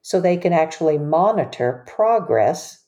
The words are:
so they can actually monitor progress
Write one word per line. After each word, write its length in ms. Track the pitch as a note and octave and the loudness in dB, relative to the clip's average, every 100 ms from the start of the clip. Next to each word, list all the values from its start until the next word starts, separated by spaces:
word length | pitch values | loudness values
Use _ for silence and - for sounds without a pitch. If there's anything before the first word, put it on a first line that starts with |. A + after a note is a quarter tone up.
so 180 | - F#3+ | -2 0
they 160 | F3+ F3 | 0 0
can 160 | F3 | 0
actually 460 | E3 D#3+ - D#3+ D3+ | 0 0 0 0 0
monitor 880 | D3 D#3+ G3 G#3+ B2+ - B2 B2 - | 0 2 2 0 -4 -2 -4 -4 -12
progress 960 | - A3 A3+ - A2+ G#2+ F3 - - | -2 2 2 2 2 2 0 -10 -20